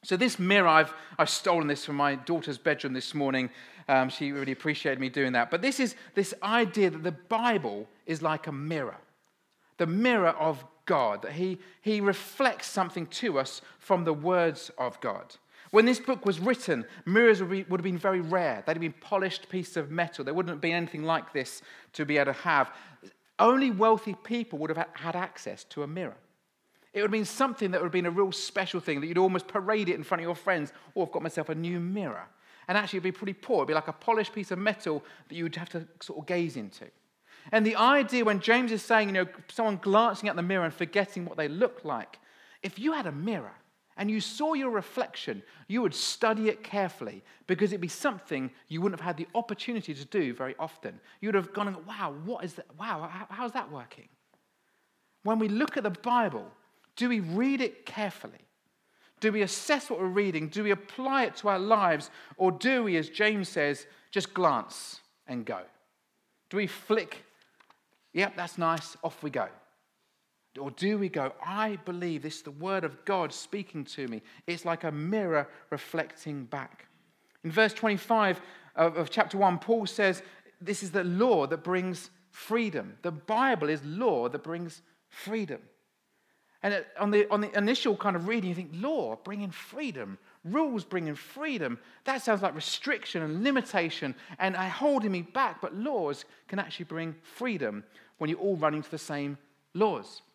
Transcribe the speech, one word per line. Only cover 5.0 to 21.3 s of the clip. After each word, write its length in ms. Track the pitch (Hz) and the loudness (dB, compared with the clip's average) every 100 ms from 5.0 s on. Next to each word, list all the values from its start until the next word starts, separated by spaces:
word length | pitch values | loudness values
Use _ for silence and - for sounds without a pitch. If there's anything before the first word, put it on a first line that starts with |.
| 131 | -2
doing 240 | 135 135 | 0 2
that. 180 | 127 120 | 2 2
But 100 | 180 | 2
this 180 | 247 269 | 0 0
is 160 | 247 - - | -2 -2 -6
this 200 | - 196 - | -2 -2 -2
idea 480 | 196 233 233 208 190 | 0 2 2 4 2
that 120 | 160 | 2
the 80 | 170 | -4
Bible 800 | 151 - 226 240 214 127 104 107 _ - | -6 -2 0 2 2 0 -6 -10 _ -8
is 160 | 160 | -2
like 260 | 156 156 - | 0 -2 -4
a 40 | |
mirror, 460 | 139 147 160 123 - - _ _ _ _ _ _ _ | -8 -4 -4 -4 -8 -18 _ _ _ _ _ _ _
the 100 | 170 | 0
mirror 420 | 180 247 233 175 | 4 4 6 6
of 340 | - 156 139 131 _ - | 4 0 0 -6 _ 0
God, 380 | 165 120 101 | 2 2 0
that 100 | 98 | -6
he, 260 | 147 185 185 - - | -4 -4 -4 -10 -8
he 180 | 214 214 | 0 2
reflects 680 | 202 190 - - 269 - - | 4 2 -4 2 2 2 -6
something 400 | - 180 180 160 | -2 -2 -2 -8
to 320 | - 240 143 | -4 0 0
us 220 | 131 - - - | 0 -6 -16 -20
from 260 | - 185 165 | 2 2 4
the 80 | |
words 580 | 151 156 180 170 151 - - | 0 2 4 4 0 -10 -4
of 240 | 127 - | -4 -2
God. 340 | 123 98 - - _ - - | -6 -6 -8 -20 _ -20 4
When 140 | 208 233 | 6 8
this 140 | 247 | 4
book 260 | - 254 202 | 0 0 0
was 140 | 165 | 0
written, 460 | 190 247 - 139 110 - - | 0 0 0 -2 -2 -10 2
mirrors 360 | 202 233 208 | 8 8 8
would 80 | 180 | 4
be, 140 | 190 | -4
would 180 | 185 180 | -2 -2
have 20 | |
been 140 | 180 175 | 0 0
very 240 | 196 190 | 2 0
rare. 420 | 165 185 165 110 123 | 2 2 2 -2 -2
They'd 80 | |
have 80 | 165 | -2
been 120 | 165 | -2
polished 560 | - - 202 190 185 - | -6 -2 0 0 -4 -6
pieces 260 | 185 175 170 | -6 -4 -6
of 160 | 143 | -4
metal. 320 | 165 165 - | -2 -2 -2
There 100 | 131 | -4
wouldn't 200 | 160 175 | -2 -2
have 80 | 147 | -2
been 140 | 156 170 | 0 0
anything 280 | 170 151 | -2 -4
like 300 | 156 160 - | 0 0 0